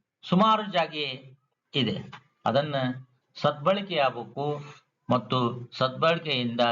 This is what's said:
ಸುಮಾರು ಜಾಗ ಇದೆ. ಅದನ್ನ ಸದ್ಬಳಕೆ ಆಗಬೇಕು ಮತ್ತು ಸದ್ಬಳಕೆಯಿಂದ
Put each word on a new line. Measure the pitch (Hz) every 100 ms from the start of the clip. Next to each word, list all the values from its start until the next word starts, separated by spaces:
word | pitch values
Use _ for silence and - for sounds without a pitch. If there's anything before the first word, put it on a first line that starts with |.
| _ _
ಸುಮಾರು | - 180 220 220 202
ಜಾಗ | 170 156 151 143 131 - - _ _ _
ಇದೆ. | 143 110 - - - _ _
ಅದನ್ನ | 113 123 151 139 127 127 - _ _
ಸದ್ಬಳಕೆ | - 147 143 151 202 196 165
ಆಗಬೇಕು | 131 117 107 139 147 147 - - _ _ -
ಮತ್ತು | 123 - 127 120 - - -
ಸದ್ಬಳಕೆಯಿಂದ | 131 127 160 165 160 131 120 120 117